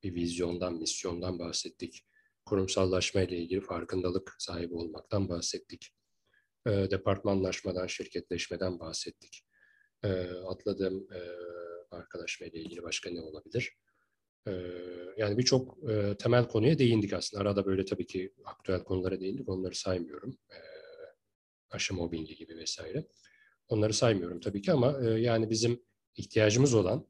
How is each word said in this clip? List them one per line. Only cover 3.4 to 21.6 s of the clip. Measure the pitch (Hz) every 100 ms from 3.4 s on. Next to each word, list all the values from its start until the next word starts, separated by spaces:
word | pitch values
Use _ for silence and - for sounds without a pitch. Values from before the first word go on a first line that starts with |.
| 85 95
farkındalık | - 87 82 92 90 90 - -
sahibi | - 87 85
olmaktan | 85 85 78 - 104 98
bahsettik, | 87 - - - - - _ _ _ _ _ _ _ -
e, |
departmanlaşmadan, | 101 95 95 104 98 101 98 95 87 101 90 92
şirketleşmeden | - 90 90 85 85 - 87 92 87
bahsettik. | 80 80 - - - - _ _ _ _ _ _
E, | 104 92 90 90 92
atladığım, | 92 - 98 95 95 98
e, | 92 87 87 87 87 87 87 87
markalaşma | 87 87 90 82 - 85
ile | 82
ilgili | 80 85
başka | 85 78 -
ne | 87
olabilir? | 78 78 - 113 - _ _ _ _ _ _ _ -
E, | 92 90 87 90 87 87 -
yani | 104 107
birçok, | 127 131 127 - 143
e, | 107 101 101
temel | 120 120 120
konuya | 113 120 156
değindik | 127 113 101
aslında. | 95 - 101
Arada | 101 98 98
böyle | 95
tabii | 92 98 90
ki | 95 92 _
aktüel | - - - 92
konulara | 92 95 92 95
değindik, | 92 117 -
onları | 95 92
saymıyorum. | 90 98 92 82 73 110 135 _
E, | - - - - - - _ _ _ _ _